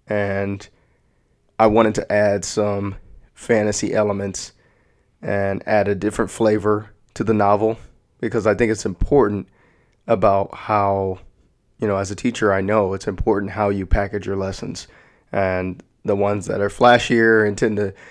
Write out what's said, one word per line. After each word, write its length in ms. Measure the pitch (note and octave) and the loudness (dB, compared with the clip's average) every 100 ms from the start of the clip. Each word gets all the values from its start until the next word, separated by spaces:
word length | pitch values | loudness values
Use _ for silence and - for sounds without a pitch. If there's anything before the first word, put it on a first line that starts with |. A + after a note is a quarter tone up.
| _ | _
and 580 | G#2 G2+ G2 G2+ G2+ - _ _ _ _ _ _ _ _ - | -4 -2 -4 -4 -8 -12 _ _ _ _ _ _ _ _ 2
I 80 | A2 | 4
wanted 280 | G#2+ A2 G#2 | 6 2 0
to 160 | - | -2
add 320 | G#2 G#2 G2+ | 2 2 0
some 520 | - - G#2 G2+ G2+ G2 - - - | -4 -4 -2 -2 -6 -8 -16 -20 -20
fantasy 600 | _ - A2+ G#2+ G#2 A2 | _ 0 2 2 -2 -2
elements 580 | A2 G#2 G2+ G2 F#2+ - _ _ _ _ _ _ _ | 0 0 -2 -6 -8 -14 _ _ _ _ _ _ _
and 400 | - G3+ G2 G2 - | -6 -2 -2 -4 0
add 200 | G#2+ G2 | 0 0
a 80 | |
different 360 | G2 G#2 - G#2 | -2 -2 -2 -6
flavor 600 | - A2 G#2+ G2+ G#2 G#2+ _ _ | 0 0 2 0 -2 -4 _ _
to 80 | - | -6
the 120 | G#2+ | -2
novel, 440 | G#2+ G2+ G#2 A2 A2+ - _ _ _ | 2 4 4 2 -2 -12 _ _ _
because 260 | A#2 A#2 G#2 | -4 0 0
I 80 | |
think 180 | G#2 A#2 | 2 2
it's 140 | G#2+ G#2 | 0 -4
important 600 | F2+ - C#3+ G#2 G2+ - _ _ _ _ _ - | -4 2 4 2 0 -8 _ _ _ _ _ -2
about 480 | A2+ G#2 G2 G2 | 2 4 2 0
how, 680 | - - G#2+ G2+ G2 G2 F#2 - _ _ _ _ _ | -8 -2 0 2 0 -2 -6 -12 _ _ _ _ _
you 80 | G#2+ | -2
know, 100 | G2 | -2
as 140 | G2 | -4
a 60 | G2+ | -4
teacher, 360 | A#2+ A#2 G#2+ | -6 0 0
I 80 | G2 | 0
know 340 | G2 G#2+ G2 | 2 0 0
it's 120 | F#2+ - | -2 -6
important 460 | F#2 - G2+ G2 | -4 0 0 -2
how 160 | G2 G#2 | -2 -2
you 180 | G2+ F#2 | -2 0
package 400 | G#2+ G2 G#2 F#2+ | 0 0 -4 -6
your 100 | G2 | -4
lessons, 520 | F#2+ G2 G2+ - - _ _ _ _ | -4 -6 -10 -12 -16 _ _ _ _
and 500 | G2+ F#2+ F#2 F#2 F2+ - _ | -2 0 -2 -4 -8 -16 _
the 120 | - G2+ | -4 0
ones 300 | G2+ G#2 F#2+ | 0 -2 -4
that 140 | G#2 | -4
are 80 | G2+ | -4
flashier 800 | - B2 A#2+ - A#2+ A2+ A2 G#2 | 4 6 6 4 4 6 6 4
and 100 | G2+ | 0
tend 200 | A#2 G#2 | -2 0
to 180 | G2+ G2 - | -4 -6 -20